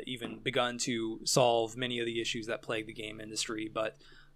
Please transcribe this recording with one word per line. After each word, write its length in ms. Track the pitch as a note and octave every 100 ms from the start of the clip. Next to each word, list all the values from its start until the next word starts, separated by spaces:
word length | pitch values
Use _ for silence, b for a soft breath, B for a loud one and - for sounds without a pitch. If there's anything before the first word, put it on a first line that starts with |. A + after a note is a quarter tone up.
| -
even 340 | B2+ A2+ A2
begun 380 | A2+ C3 B2 A#2+
to 420 | C3 A#2 A2+ A2
solve 540 | - - B2 A#2 A2+ B2+
many 220 | B2+ A#2+
of 60 | A#2
the 140 | A2+
issues 280 | A2 A#2+ G#2+
that 140 | A2+
plague 260 | - A2+ A2
the 60 |
game 280 | A2 G#2+ G#2+
industry, 500 | A2 A2 - A2 A2
but, 220 | A2 A2 - b b b